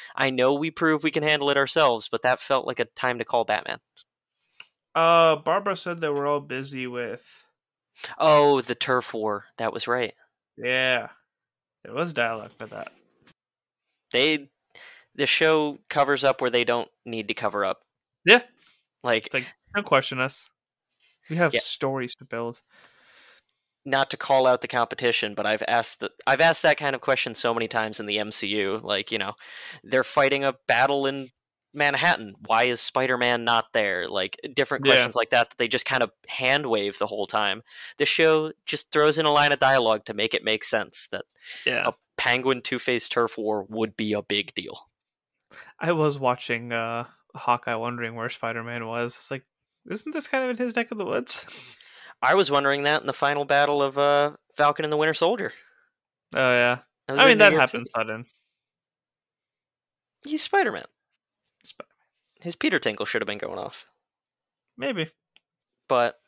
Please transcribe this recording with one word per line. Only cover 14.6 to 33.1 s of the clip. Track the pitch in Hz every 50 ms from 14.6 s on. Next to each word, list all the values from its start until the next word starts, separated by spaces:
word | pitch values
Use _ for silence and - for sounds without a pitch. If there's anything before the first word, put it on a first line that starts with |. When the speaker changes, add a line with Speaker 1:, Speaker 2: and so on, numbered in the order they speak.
| _ _ _ - - - - - _ _ _
Speaker 1:
the | - 143
show | - - - 160 160 160 156 151 147 139 - _ -
covers | - 151 139 135 143 131 143
up | 135 131 -
where | 131 123
they | 117 120 120
don't | 120 120 120 - - _ _ -
need | 120 117 113 107
to | 104 110
cover | - 117 104 98 101 98
up. | 95 95 _ _ _ _ _ _ _ _ _ -
Speaker 2:
Yeah. | 170 226 240 240 - _ _ _ _ _ _ _ _ _ _ -
Speaker 1:
Like | 123 117 113 -
Speaker 2:
It's | - -
like, | 131 123 - - _ _ _ -
don't | 202 202
question | - 147 131 131 - 135 127
us. | 127 135 - - - _ _ _ _ _ _ _ _ _ _ _ _ _ _ _ _ -
We | 160
have | 170 175 151 131
Speaker 1:
Yeah. | 113
Speaker 2:
stories | - - - - 147 135 135 135 123 123 -
to | - 131
build. | - 113 117 117 117 117 - _ _ _ _ - _ _ _ _ _ _ - - _ _ _ _ _ _ _ _ _ _ _ -
Speaker 1:
Not | 139 135 135 139 -
to | -
call | - - - 139 131 131
out | 127 127 123
the | -
competition, | 120 - 123 117 - - - 131 120 113 - - 104 104
but | 107 104
I've | 104 110 104 113
asked | - 120 120 113 - - -
the, | - - _ - -
I've | - 139 131
asked | 165 165 156 - -
that | 165 147
kind | - 151 139 135
of | 120
question | - - 131 - - 123 113
so | - - 120 117
many | 117 113
times | 110 - 113 110 107 107 -
in | 107
the | 104 101 107
M | 104 107
C | 107 - 104
U. | 98 104 104 98 98 101 110
Like, | - - 104 95 104 -
you | 113
know, | 104 95 101 - _ - - - - - - - - -
they're | 98 127 131 127
fighting | - - 151 135 135 139 139 139
a | 139 123 _ _
battle | - 117 120 131 139 139 139 139
in | 135 139 139 131 127 _ _ _ _ _ _ _ _
Manhattan. | - 147 147 143 139 127 156 175 170 - 113 101 98 - -
Why | - 113 113 123
is | 123 120 117
Spider-Man | - - - 131 131 127